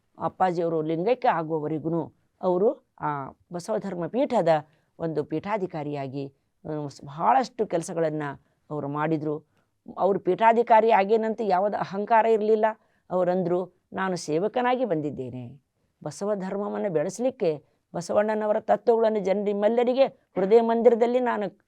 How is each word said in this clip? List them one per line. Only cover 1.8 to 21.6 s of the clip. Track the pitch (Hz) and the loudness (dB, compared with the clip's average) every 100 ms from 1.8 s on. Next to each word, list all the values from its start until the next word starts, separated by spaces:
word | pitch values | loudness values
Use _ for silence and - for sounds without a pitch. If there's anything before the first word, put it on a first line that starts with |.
| 156 165 131 _ _ _ | -2 -4 -4 _ _ _
ಅವರು | 190 180 220 - _ - | -2 2 2 0 _ -8
ಆ | 151 143 135 - - | -6 -6 -8 -16 -14
ಬಸವ | 175 175 214 | -10 -6 -6
ಧರ್ಮ | 196 175 160 | -4 -8 -4
ಪೀಠದ | 233 277 233 170 156 - _ _ - | -2 0 2 2 2 -2 _ _ -8
ಒಂದು | 165 151 | -6 -4
ಪೀಠಾಧಿಕಾರಿಯಾಗಿ, | 151 156 196 214 180 160 147 143 135 139 139 _ _ _ 156 | -4 -4 -4 -4 -4 -6 -8 -8 -8 -8 -10 _ _ _ -10
ಆ, | 151 147 | -8 -8
ಸ್-, | - | -12
ಬಹಳಷ್ಟು | 139 147 196 262 247 - 202 | -16 -2 2 2 0 -4 -4
ಕೆಲಸಗಳನ್ನ | 170 156 165 160 151 147 135 _ _ - | -4 -4 -2 -2 -2 -6 -10 _ _ -10
ಅವರು | 151 143 | -8 -6
ಮಾಡಿದ್ರು. | 147 156 160 151 151 - _ _ _ - - | -4 -2 -2 -2 -6 -10 _ _ _ -14 -2
ಅವರು | 180 190 | 0 0
ಪೀಠಾಧಿಕಾರಿ | 180 185 226 226 233 220 220 | 0 2 4 4 6 6 6
ಆಗೇನಂತ | 208 196 220 220 214 | 4 4 2 0 -2
ಯಾವ್ದು | 214 180 208 196 | 0 0 0 -2
ಅಹಂಕಾರ | 160 196 202 226 226 | -6 -6 2 4 4
ಇರ್ಲಿಲ್ಲ. | 220 214 220 220 220 _ _ - | 4 4 4 2 -2 _ _ -4
ಅವರಂದ್ರು, | 185 175 185 170 175 180 _ _ | -2 0 0 0 -2 -4 _ _
"ನಾನು | 196 190 175 | -6 -4 -4
ಸೇವಕನಾಗಿ | - 156 208 247 247 254 | -2 -2 0 0 0 0
ಬಂದಿದ್ದೇನೆ, | 233 156 147 131 127 127 123 143 _ _ _ _ | 0 -2 -4 -6 -10 -10 -14 -18 _ _ _ _
ಬಸವ | 151 - 202 | -12 -6 -4
ಧರ್ಮವನ್ನು | 208 185 202 208 208 208 | -4 -4 -6 -6 -6 -2
ಬೆಳೆಸಲಿಕ್ಕೆ, | 156 175 190 254 247 175 151 _ _ _ | -2 -2 -4 -4 -2 -2 -2 _ _ _
ಬಸವಣ್ಣನವರ | 175 170 208 214 214 214 214 | -10 -2 0 0 0 0 -2
ತತ್ವಗಳನ್ನು | - - - 226 220 214 | 0 0 2 4 4 2
ಜನ, | 185 202 | 0 0
ನಿಮ್ಮೆಲ್ಲರಿಗೆ | 202 202 208 233 240 254 262 | 0 0 2 2 2 4 2
ಹೃದಯ | - _ 185 190 226 | 0 _ -2 4 6
ಮಂದಿರದಲ್ಲಿ | 226 233 233 226 233 247 | 6 4 6 6 4 2
ನಾನು | 247 220 196 - | 0 -2 -4 -8